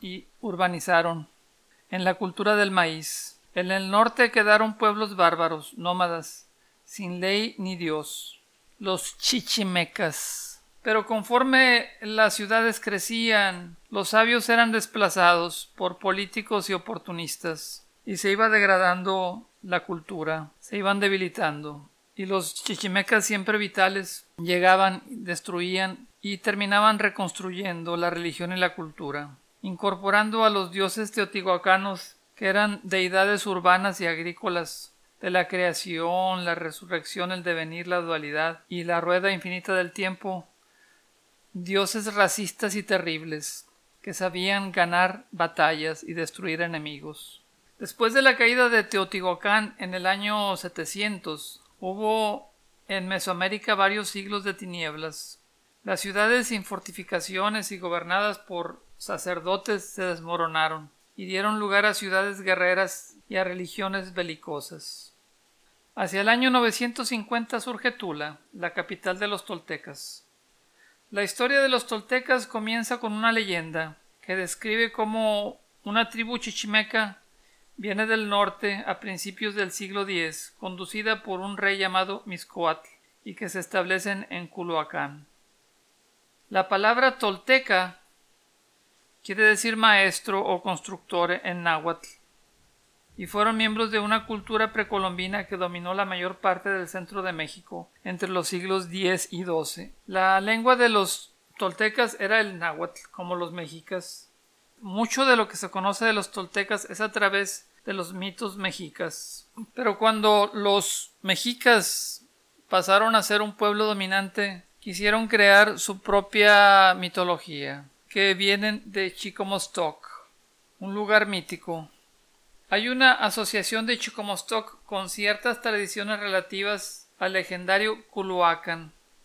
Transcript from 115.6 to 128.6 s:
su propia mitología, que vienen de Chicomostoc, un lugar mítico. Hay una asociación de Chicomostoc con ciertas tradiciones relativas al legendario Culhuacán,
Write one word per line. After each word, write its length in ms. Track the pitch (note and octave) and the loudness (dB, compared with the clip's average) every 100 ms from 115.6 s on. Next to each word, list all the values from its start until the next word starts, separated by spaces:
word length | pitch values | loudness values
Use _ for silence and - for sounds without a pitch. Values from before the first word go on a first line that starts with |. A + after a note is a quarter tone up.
| G#3 - | 8 4
su 200 | - G3 | -6 -6
propia 960 | - G3+ G3 G#3+ G#3 G#3 G3+ G3 F#3+ F#3 | 2 2 2 6 8 10 10 10 8 6
mitología, 920 | F3+ F#3+ F3+ E3+ - D3 C#3 C#3 C#3+ _ _ | -2 0 0 0 -4 -10 -8 -10 -14 _ _
que 260 | G3 G3 | 2 2
vienen 500 | F#3 G3 G3+ G#3+ G#3 A3 | 4 2 2 0 -4 -6
de 280 | G3 F#3+ | -4 -4
Chicomostoc, 920 | - G3+ - F#3+ G3 - - D#3+ - - - - _ _ _ _ _ | -6 -10 -6 -4 -4 -4 -4 -4 -4 -14 -20 -20 _ _ _ _ _
un 140 | F#3+ | -8
lugar 320 | G3+ G#3 G#3+ G#3 | -4 2 4 4
mítico. 640 | F#3+ D3+ F3 - E3 D#3 _ _ _ _ _ _ _ _ | -2 -6 -10 -8 -10 -10 _ _ _ _ _ _ _ _
Hay 180 | G3 A#3 | -2 0
una 260 | B3+ C4 | 4 6
asociación 720 | - G#3 A3+ G3+ G#3+ - A3 A3+ | 6 2 0 -2 -2 -2 -2 -2
de 100 | A#3+ | -4
Chicomostoc 840 | - - G3+ F#3+ - A3 G#3+ - - | -4 -8 -8 -8 -4 -4 -4 -14 -8
con 240 | G3 F#3 | -8 -6
ciertas 520 | - G#3 G#3 B3 A#3 | -2 0 0 -2 -2
tradiciones 580 | A#3+ G#3+ G3 - G3+ G#3 | -2 -2 -2 -4 -4 -4
relativas 880 | G#3 F#3+ F#3 G3 G3+ G3+ - - _ _ | -2 -2 -2 -4 -2 -4 -6 -16 _ _
al 140 | F#3 | -2
legendario 720 | F#3+ F3 F3+ F3+ G3 G#3+ G#3+ - | 0 -2 -4 2 2 2 -2 -8
Culhuacán, 840 | - F#3+ F3+ F3 E3 | -8 -2 4 4 4